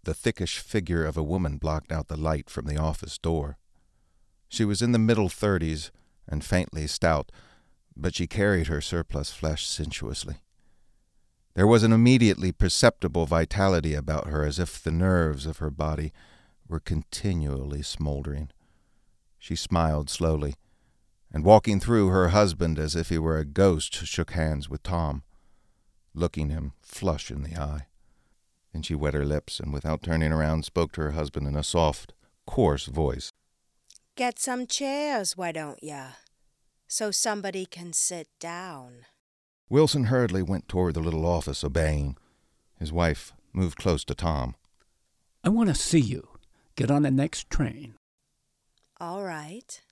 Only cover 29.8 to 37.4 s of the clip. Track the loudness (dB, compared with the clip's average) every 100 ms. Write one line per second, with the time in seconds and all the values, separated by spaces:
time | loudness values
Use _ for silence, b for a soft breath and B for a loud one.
29.8 | -4 -4 -2 0 2 2 0 0 -2 -2
30.8 | -2 -2 -4 -4 -6 -6 -4 -4 -2 2
31.8 | 2 0 -10 -20 _ _ -6 2 2 2
32.8 | -4 -2 -2 -2 -10 _ _ _ _ _
33.8 | _ -20 _ -6 -4 -4 -6 -4 -4 -4
34.8 | -4 -4 -2 -2 -4 -4 -6 -6 -10 -12
35.8 | -14 -14 -14 -20 _ _ _ _ _ _
36.8 | _ -6 -2 -2 -2 -2